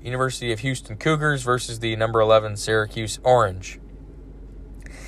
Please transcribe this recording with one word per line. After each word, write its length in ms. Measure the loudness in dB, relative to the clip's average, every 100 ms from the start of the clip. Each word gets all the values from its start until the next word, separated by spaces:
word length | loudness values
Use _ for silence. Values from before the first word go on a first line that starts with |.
University 520 | -8 -2 -2 -2 -4
of 80 | -2
Houston 360 | -2 -4 -6 -4
Cougars 460 | 0 2 2 0
versus 380 | 0 0 0 -4
the 160 | -2 0
number 240 | 2 4
eleven 360 | 8 6 6 -6
Syracuse 640 | 0 0 0 -4 -6 0
Orange. 560 | 4 6 6 0 -10 -14 -16 -18 -18 -18 -18 -18 -16 -16 -16 -16 -16 -16